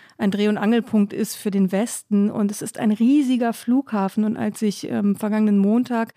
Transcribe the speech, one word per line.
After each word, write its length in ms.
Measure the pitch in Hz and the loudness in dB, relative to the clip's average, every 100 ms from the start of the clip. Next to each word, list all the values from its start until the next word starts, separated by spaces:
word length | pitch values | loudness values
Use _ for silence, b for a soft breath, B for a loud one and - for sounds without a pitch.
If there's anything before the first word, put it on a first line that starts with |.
| B - | B -4
ein 140 | 196 | -2
Dreh- 180 | 196 208 | 0 0
und 100 | 214 | 0
Angelpunkt 540 | 208 233 233 214 202 | 2 0 2 2 0
ist 220 | - 214 | 0 -6
für 160 | - 214 | -6 -4
den 220 | 196 185 | 0 0
Westen. 580 | 196 233 - - 202 208 | 0 -2 -6 -2 0 0
Und 220 | - 202 | 0 -2
es 100 | 208 | -4
ist 160 | 247 - | -10 -4
ein 140 | 220 | 0
riesiger 600 | 214 233 294 254 254 240 | 2 4 4 2 0 0
Flughafen. 680 | 220 - 254 269 214 190 - | -4 0 0 0 -2 -2 0
Und 140 | 214 - | -2 -2
als 260 | 214 - | -4 -2
ich, 260 | 214 190 - | -4 -4 -6
ähm, 280 | 220 202 196 | -2 0 0
vergangenen 420 | 214 214 214 202 | -2 0 2 4
Montag 560 | 196 233 247 233 226 | 4 2 0 -2 -4